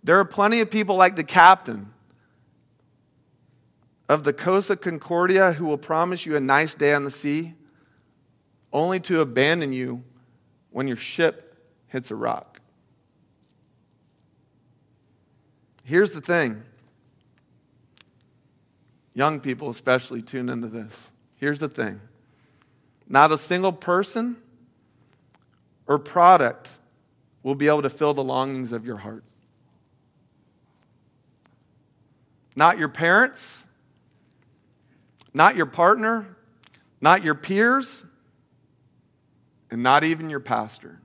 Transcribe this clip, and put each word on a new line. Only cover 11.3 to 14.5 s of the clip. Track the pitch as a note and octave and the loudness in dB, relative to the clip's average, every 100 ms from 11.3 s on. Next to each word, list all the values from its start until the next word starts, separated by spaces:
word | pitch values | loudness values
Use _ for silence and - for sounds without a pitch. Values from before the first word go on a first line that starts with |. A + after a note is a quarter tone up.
| - - _ _ _ _ | -2 -18 _ _ _ _
hits | C3+ B2 | -12 -10
a | G#2+ | -8
rock. | A#2 A#2 - - _ _ _ _ _ _ _ _ _ _ _ _ _ _ _ _ _ _ _ | -6 -6 -10 -20 _ _ _ _ _ _ _ _ _ _ _ _ _ _ _ _ _ _ _